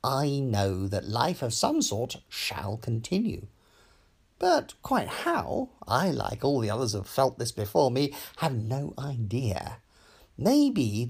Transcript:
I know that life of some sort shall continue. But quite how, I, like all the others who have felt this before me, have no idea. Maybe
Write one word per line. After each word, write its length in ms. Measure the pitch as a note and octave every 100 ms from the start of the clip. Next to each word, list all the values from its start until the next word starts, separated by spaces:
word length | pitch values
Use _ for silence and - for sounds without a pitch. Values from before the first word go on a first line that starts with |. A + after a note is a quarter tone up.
I 340 | C3 C3+ D3 C#3
know 500 | C3+ G2+ G2 F#2+ G2
that 200 | G2+ -
life 340 | A2+ C#3+ F3+
of 100 | B2
some 300 | A#2+ - D#4
sort 360 | A#3 G#2 C3 - _
shall 480 | - - - G2 G#2+
continue. 720 | - A2+ A2+ F#3+ A3+ F#2 G2 _ _ _ - _ _ _ _ _
But 380 | F4+ D#4 - -
quite 240 | - B3+ B2
how, 640 | - E4+ E4+ - - B3+ _ -
I, 240 | B2 F#3
like 340 | - - A2+ C3+
all 140 | C#3
the 100 | A2
others 220 | A2 B2
who 80 | G2+
have 80 | F#2+
felt 320 | - C3 B2+
this 120 | A#2
before 380 | - G2+ - C3+
me, 240 | B2 C#3+ - - -
have 160 | D#3+
no 400 | B2 A2 C3 C#3+ -
idea. 760 | C#3 B2+ G#2 A#2 A2+ F#2 - - _ _ - - - -
Maybe 680 | D#3 C#4+ C#4+ A3 A2+ G#2